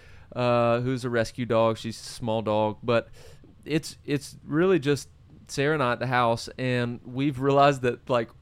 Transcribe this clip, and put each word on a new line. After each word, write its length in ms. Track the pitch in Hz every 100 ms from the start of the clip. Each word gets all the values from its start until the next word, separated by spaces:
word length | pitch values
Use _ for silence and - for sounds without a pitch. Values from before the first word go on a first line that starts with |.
| - - - 123
uh, 420 | 123 120 117 117
who's 220 | 123 127
a 60 | 123
rescue 360 | 117 113 - 117
dog. 320 | 113 113 113
She's 220 | 113 -
a 40 |
small 380 | - - 117 110
dog, 360 | 107 107 107 101
but 280 | 120 117 - - - - - -
it's, 320 | - 156 - -
it's 320 | - 143 - -
really 340 | - 151 185 175
just 300 | 135 139 - - - - -
Sarah 260 | 143 143
and 80 | 156
I 100 | 123
at 60 | 117
the 80 | 123
house, 420 | 123 117 117 - -
and 420 | 127 123 120 120
we've 360 | - 123 147 127
realized 420 | 139 139 143 135
that, 260 | 123 120 -
like, 200 | 120 117 -